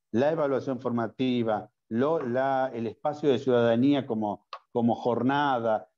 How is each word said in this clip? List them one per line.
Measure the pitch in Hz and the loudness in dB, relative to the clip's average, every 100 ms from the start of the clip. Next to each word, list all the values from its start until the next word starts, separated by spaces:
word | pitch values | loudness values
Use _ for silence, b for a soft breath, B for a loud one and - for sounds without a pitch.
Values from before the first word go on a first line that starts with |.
| _ | _
la | 110 143 | 0 0
evaluación | 160 143 131 135 127 | 0 0 -2 -2 -6
formativa, | 127 117 113 - 131 123 113 107 - _ - | -4 -4 -4 -4 -2 0 0 -2 -4 _ -8
lo, | 113 139 165 | -2 0 0
la, | 131 123 135 135 131 | -2 -2 0 0 -2
el | 117 113 | -4 -8
espacio | - 147 147 151 | -6 -6 -2 2
de | 120 | 2
ciudadanía | 127 120 117 117 135 143 120 | 4 4 4 4 4 2 0
como, | 110 107 98 - - _ | -4 -4 -6 -10 -20 _
como | 120 117 110 | -2 0 0
jornada, | 127 117 123 139 147 127 113 107 - | 0 0 2 2 2 0 0 -2 -4